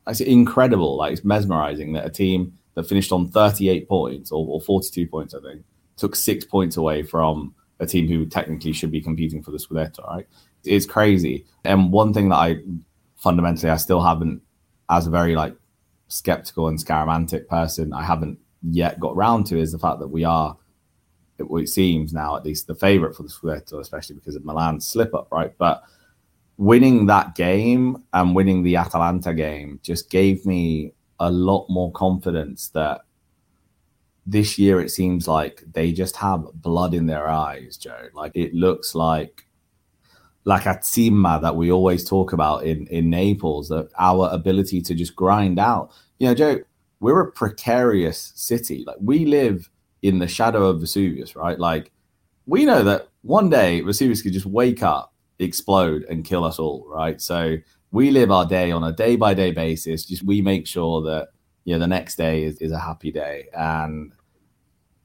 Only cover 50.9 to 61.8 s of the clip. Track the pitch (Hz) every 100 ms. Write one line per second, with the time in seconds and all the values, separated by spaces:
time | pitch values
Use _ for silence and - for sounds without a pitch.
50.9 | 101 95 67 60 - 85 82 85 80 -
51.9 | _ _ _ _ _ - 196 294 202 101
52.9 | 101 - _ 107 196 190 135 92 85 85
53.9 | 104 135 110 98 95 95 107 123 117 92
54.9 | 71 - _ _ - 90 - - 95 85
55.9 | 78 78 82 78 90 82 80 78 67 -
56.9 | 78 80 78 - 85 82 80 - _ _
57.9 | 101 135 135 107 92 87 92 87 85 82
58.9 | 82 113 120 107 95 92 82 82 78 82
59.9 | 80 - 87 95 101 98 95 - 92 82
60.9 | 82 78 78 73 _ _ _ - 82